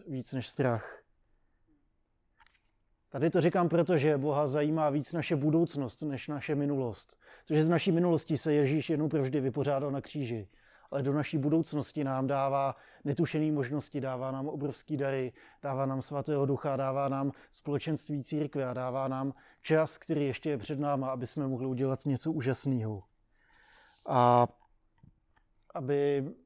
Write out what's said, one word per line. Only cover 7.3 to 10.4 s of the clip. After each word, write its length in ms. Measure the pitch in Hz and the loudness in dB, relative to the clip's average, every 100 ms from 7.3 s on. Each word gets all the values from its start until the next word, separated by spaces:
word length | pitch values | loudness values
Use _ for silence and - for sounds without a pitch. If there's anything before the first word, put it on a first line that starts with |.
| - | -14
Protože 200 | - 151 | 0 2
z 60 | 160 | 4
naší 220 | 185 196 | 4 4
minulosti 460 | 165 175 156 - 156 | 2 4 2 2 -2
se 160 | 160 | 2
Ježíš 360 | 147 135 156 147 | 4 4 2 0
jednou 200 | 151 156 | 0 0
provždy 320 | 160 131 143 | 0 0 0
vypořádal 500 | 131 143 139 135 143 | 0 0 0 0 0
na 100 | 139 | -4
kříži. 460 | - 151 120 113 | -6 -6 -4 -6